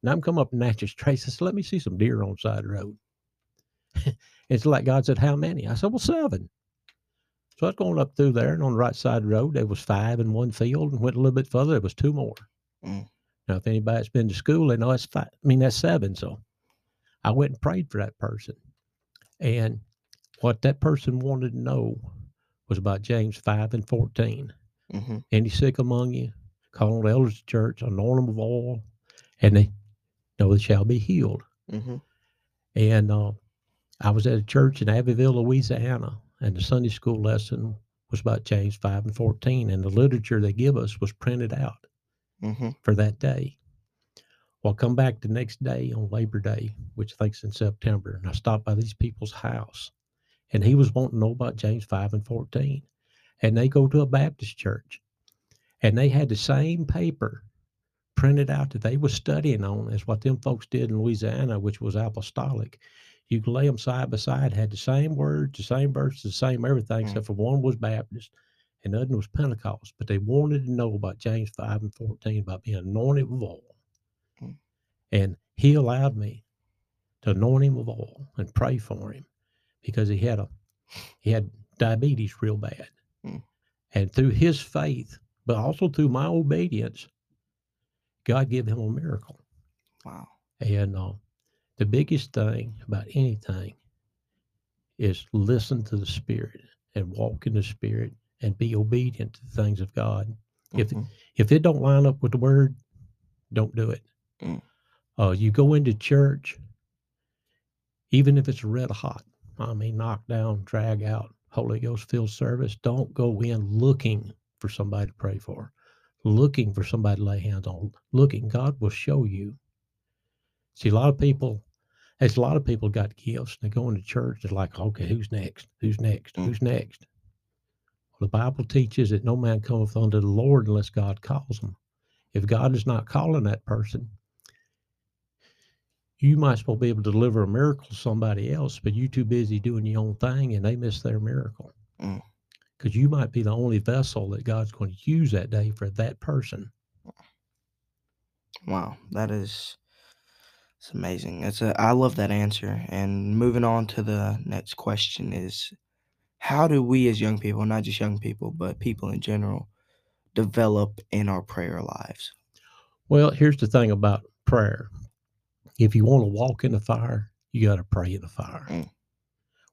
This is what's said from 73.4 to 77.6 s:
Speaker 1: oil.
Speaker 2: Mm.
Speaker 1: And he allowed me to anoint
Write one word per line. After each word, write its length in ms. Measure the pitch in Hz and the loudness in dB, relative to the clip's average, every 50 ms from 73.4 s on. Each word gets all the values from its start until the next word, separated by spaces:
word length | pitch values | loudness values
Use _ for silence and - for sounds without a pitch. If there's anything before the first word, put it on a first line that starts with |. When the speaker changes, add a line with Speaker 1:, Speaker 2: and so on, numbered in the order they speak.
| 110 | -8
Speaker 1:
oil. 320 | 90 85 82 - _ _ _ _ _ _ _ _ _ _ _ _ _ _ - | -8 -10 -14 -20 _ _ _ _ _ _ _ _ _ _ _ _ _ _ -18
Speaker 2:
Mm. 160 | 123 123 135 143 _ _ _ _ _ _ _ _ _ _ - | -18 -18 -18 -18 _ _ _ _ _ _ _ _ _ _ 0
Speaker 1:
And 240 | 101 98 95 95 - _ _ _ | 0 0 0 -4 -8 _ _ _
he 180 | - - 139 147 | 4 4 6 6
allowed 420 | 151 135 117 120 131 135 139 113 | 6 4 2 0 0 0 0 -2
me 280 | 107 104 107 - - - _ _ _ _ _ _ _ _ _ _ _ _ _ _ _ - | -2 -6 -8 -8 -12 -18 _ _ _ _ _ _ _ _ _ _ _ _ _ _ _ -2
to 80 | 107 | 0
anoint 340 | 101 95 110 120 131 135 | 0 2 2 4 4 4